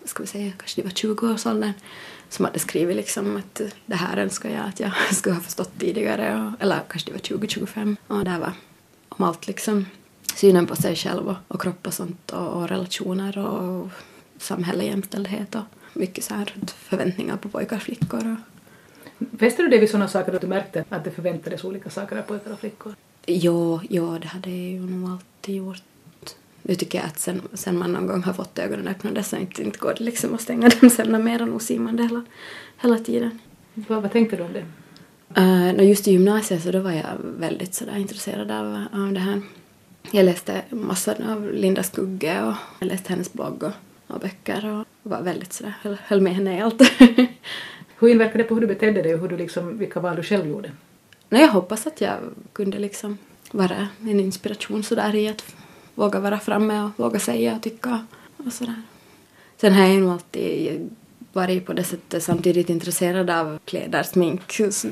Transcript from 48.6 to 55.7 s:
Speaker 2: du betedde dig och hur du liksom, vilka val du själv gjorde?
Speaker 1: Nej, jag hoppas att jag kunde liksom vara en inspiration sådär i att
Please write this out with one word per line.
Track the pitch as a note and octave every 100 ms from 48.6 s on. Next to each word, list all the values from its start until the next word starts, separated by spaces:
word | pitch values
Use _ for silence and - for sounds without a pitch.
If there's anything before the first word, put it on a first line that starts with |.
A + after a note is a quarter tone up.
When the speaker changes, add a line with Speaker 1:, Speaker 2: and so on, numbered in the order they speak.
Speaker 2:
du | A3+
betedde | G3 G#3+ G3+
dig | D#3+
och | E3
hur | F3+
du | F3
liksom, | E3+ F3+ E3+ A3
vilka | F#3+ F3
val | F3 E3+
du |
själv | D#3+ G3+ D#3+
gjorde? | C#3 - - - _ _ _ -
Speaker 1:
Nej, | A3+
jag | D4+
hoppas | G3+ F3+ A3 D#4
att | -
jag | G3 - - - -
kunde | - G3 G3+
liksom | G3+ - G#3 G3+ - - -
vara | G#3 F3+ G3 G3+ -
en | A3 G3+
inspiration | F#3+ F#3 G#3 G#3 - G#3
sådär | G#3 A3 G#3
i | G#3+ G#3+
att | G#3+ - - -